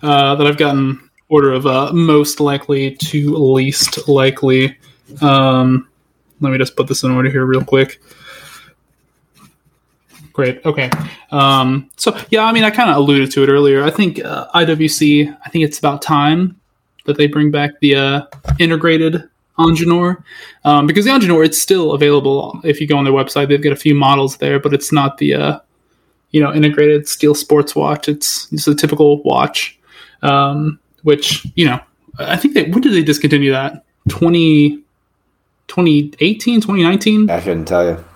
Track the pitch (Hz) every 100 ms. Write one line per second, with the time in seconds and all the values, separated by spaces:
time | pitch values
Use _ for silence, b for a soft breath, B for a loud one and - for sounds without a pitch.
0 | 151 143 139 143 147 147 151 139 135 135
1 | _ _ _ 156 139 131 135 131 147 170
2 | 165 151 147 - 147 139 - 139 135 135
3 | - 151 147 160 135 135 135 139 - -
4 | - 135 135 135 135 131 131 - b b
5 | _ 143 147 135 135 131 127 131 - _
6 | _ _ _ _ 143 131 127 - 139 135
7 | 131 127 131 135 131 131 131 135 135 -
8 | B B B B B B B B _ _
9 | _ _ _ _ _ _ _ _ _ _
10 | _ _ - - 131 123 160 147 127 -
11 | 151 B B 147 139 139 131 135 135 -
12 | - 220 - 220 220 226 220 214 202 147
13 | 143 143 135 135 139 139 143 135 143 160
14 | 190 - - - - 170 165 156 156 -
15 | 151 147 147 147 - 165 151 - 151 143
16 | - 151 143 165 185 - _ _ _ _
17 | - 147 147 147 151 147 143 147 147 139
18 | 135 139 143 - - - 170 160 165 160
19 | 160 165 - _ _ - 165 160 170 170
20 | 175 180 B B B B 147 147 147 165
21 | 208 269 196 165 160 - - 190 156 143
22 | 147 143 139 139 - - 165 147 151 147
23 | 139 135 135 - 143 143 147 139 156 143
24 | 135 139 135 - 143 143 143 139 - 151
25 | 139 - 147 139 147 147 _ _ _ _
26 | _ _ _ 156 143 151 151 147 147 147
27 | 147 - 147 147 - 151 143 - 147 147
28 | - 147 - - - 156 147 143 151 151
29 | 151 147 - 127 139 - - _ b b
30 | b b 143 139 139 147 151 151 _ _
31 | 156 147 - - - - 160 123 - _
32 | _ - - 180 294 294 151 190 269 196
33 | 151 143 151 147 139 135 135 - _ _
34 | - - 170 170 165 151 147 147 _ _
35 | _ _ _ _ _ _ _ - 175 147
36 | 147 - 226 214 233 233 208 196 170 196
37 | 214 214 214 170 - 85 78 90 87 82
38 | -